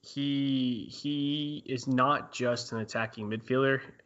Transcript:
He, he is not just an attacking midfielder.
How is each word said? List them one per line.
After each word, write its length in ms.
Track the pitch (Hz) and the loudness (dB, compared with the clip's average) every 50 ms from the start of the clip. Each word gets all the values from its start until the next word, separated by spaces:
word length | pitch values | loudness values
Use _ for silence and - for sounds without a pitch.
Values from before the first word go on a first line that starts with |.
He, 880 | - - - 139 139 143 143 139 139 139 135 131 127 127 123 110 - - | -20 -10 -6 -4 -2 0 0 2 2 2 2 2 2 2 0 -2 -4 -10
he 720 | - - - 147 147 147 143 143 147 151 147 147 147 147 - | -12 -6 -4 -2 0 0 0 0 0 -2 -2 -4 -6 -8 -6
is 220 | - 135 123 123 135 | -6 -6 -4 0 2
not 460 | 131 127 127 139 147 - - - - | 4 4 6 6 4 2 0 -6 -4
just 380 | - 127 120 120 117 - - | 0 0 2 0 0 -2 -6
an 80 | - 113 | -4 -4
attacking 500 | 110 107 - 120 113 110 - - 107 104 | -4 -2 -2 -2 -2 -2 -4 -8 -6 -4
midfielder. 520 | 110 113 113 - 127 131 135 135 135 135 - - - _ - | -4 -6 -2 0 2 4 4 4 2 2 -2 -8 -18 _ -20